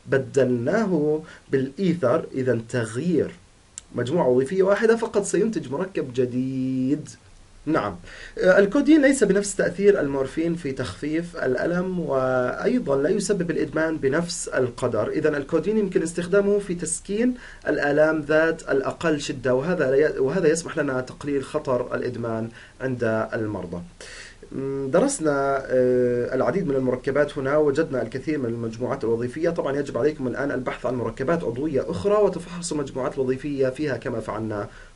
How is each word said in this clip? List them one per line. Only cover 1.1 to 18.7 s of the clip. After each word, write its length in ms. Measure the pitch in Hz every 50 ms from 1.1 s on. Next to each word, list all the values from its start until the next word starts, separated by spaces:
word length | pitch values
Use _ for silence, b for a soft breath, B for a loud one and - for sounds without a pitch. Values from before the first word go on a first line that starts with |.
| 151 156 B B B B B -
بالإيثر. 760 | 135 135 131 135 - - 196 180 156 - 131 120 131 165 - - -
إذن 340 | 135 127 127 120 117 113 -
تغيير 600 | - 127 113 110 113 123 156 180 175 131 98 87 - - - - - - - _ _ - - - -
مجموعة 340 | 120 123 120 151 180 151 127
وظيفية 340 | 127 127 135 135 190 190 185
واحدة 340 | 190 202 202 226 220 226
فقط 280 | 226 233 220 - 208 196
سينتج 480 | - - 175 214 226 220 165 139 123 135
مركب 400 | 151 190 - - 165 147 131 120
جديد. 960 | 127 123 117 117 127 131 131 131 131 127 131 131 131 127 131 147 151 - - - - - - - - - - - - -
نعم، 300 | 143 160 139 104 101 - - B B B B B B B -
آه، 200 | - 185 185 196
الكودين 440 | 202 196 202 285 277 277 311 311 262
ليس 220 | 277 277 277 220
بنفس 320 | 180 190 202 202 - -
تأثير 440 | - 175 170 170 - 196 202 196 -
المورفين 540 | 147 139 139 139 135 131 - 160 165 170 165
في 180 | 165 - 139 131
تخفيف 640 | 135 123 - - - - 147 156 165 170 170 -
الألم، 640 | - - 127 127 - - 170 175 180 180 185 185 180
وأيضا 960 | 160 - 139 131 131 127 127 127 123 123 - - - 208 247 247 175 139 139
لا 120 | 139 143 -
يسبب 420 | 190 208 - - 208 180 170 165
الإدمان 460 | 160 - 151 151 - 156 160 160 160
بنفس 520 | 147 139 135 135 165 170 170 - - - -
القدر. 600 | - 143 127 123 - - 131 120 113 107 107 -
إذن 260 | - 156 151 156 147
الكودين 440 | 143 139 - 165 160 - 196 220 220
يمكن 240 | 208 180 - 180 165
استخدامه 560 | 165 - 175 175 175 190 202 202 202 202 202
في 160 | 202 - 180
تسكين 600 | 175 175 170 - - - - 196 214 240 254 247 B B B B B - -
الآلام 520 | 151 - 143 143 143 151 156 156 160 156
ذات 420 | 143 143 156 156 160 165 165 165 -
الأقل 580 | -